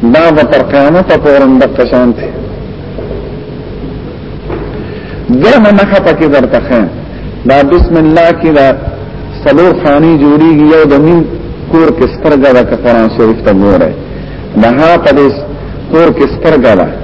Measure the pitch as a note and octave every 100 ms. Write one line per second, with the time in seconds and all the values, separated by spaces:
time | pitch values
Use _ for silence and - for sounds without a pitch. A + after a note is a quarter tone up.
0 | A#2 C#3 E3 D#3 C3+ - - C#3 C#3 F3
1 | F#3+ D3+ D3 C#3 C3+ C3 C3 - A#2+ B2
2 | B2 A#2 - - - - - - - -
3 | - - - - - - - - - -
4 | - - - - - - - G#2+ - -
5 | - - - B2 F#3 C4+ G#3+ G3+ G3 F#3+
6 | F3 D3+ D#3 C#3 A#2+ A#2+ - A#2+ F#2 -
7 | - - - - A#2+ C#3 C#3 F3 D#3+ E3
8 | D#3 D#3+ E3+ E3+ E3 D3 C3+ - - -
9 | - - - - D3 C#3+ F3+ - - C#3+
10 | D#3+ D#3+ C#3+ D3+ D#3+ D3+ D3+ D#3+ D3+ C#3
11 | D#3 E3+ D#3 - - - - E3 D#3+ D#3+
12 | - - D#3 D3 C3+ B2 A#2 - A#2+ A#2
13 | G#2+ - A2 A2+ G#2+ F#2+ G2+ F#2 E2 D2+
14 | - - - - - - A2+ B2 D#3+ E3+
15 | D3+ C#3 C#3 G2+ - - - - - D#3+
16 | E3 - C#3 - F3 D3+ A2+ G2 D#2 D2+